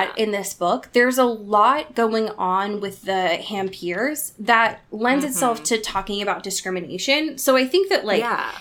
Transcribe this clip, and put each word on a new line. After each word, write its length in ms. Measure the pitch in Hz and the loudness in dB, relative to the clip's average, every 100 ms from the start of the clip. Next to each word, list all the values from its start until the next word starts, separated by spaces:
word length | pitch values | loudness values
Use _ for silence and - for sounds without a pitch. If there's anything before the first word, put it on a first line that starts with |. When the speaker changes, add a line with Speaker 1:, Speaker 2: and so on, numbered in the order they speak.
| 190 | 2
Speaker 1:
at 60 | - | 0
in 140 | 214 | -2
this 220 | 202 190 | -2 -6
book, 360 | - 175 247 - | -2 0 0 0
there's 240 | 240 247 254 | 2 4 4
a 80 | 247 | 2
lot 680 | 220 202 208 226 294 294 233 | 0 2 4 6 4 -2 0
going 340 | 226 220 214 | 0 2 -2
on 480 | - 185 185 202 208 | -2 0 0 0 -4
with 240 | 196 196 | -6 -8
the 340 | 190 190 180 170 | -4 0 0 0
Hampiers 880 | - 202 190 - 175 180 269 294 - - | -4 -6 -6 -6 -6 -2 -2 -4 -10 -4
that 420 | 208 226 220 - _ | 2 4 4 -2 _
lends 340 | 214 240 277 277 | -2 0 2 0
itself 320 | 262 254 226 | 0 0 0
Speaker 2:
Mm-hmm. 60 | - | -2
Speaker 1:
to 160 | 226 | -2
talking 400 | - 196 190 202 | -2 -6 -4 -4
about 220 | 202 170 | -4 -4
discrimination. 920 | 190 185 190 185 170 180 - 285 311 - | -6 -6 -4 -6 -6 -6 0 0 -2 0
So 180 | 277 262 | 2 2
I 80 | 262 | 4
think 220 | 370 392 | 2 2
that, 160 | 359 214 | 0 2
like, 140 | 196 | 0
Speaker 2:
Yeah. 300 | 233 175 120 - | 0 -2 -4 -10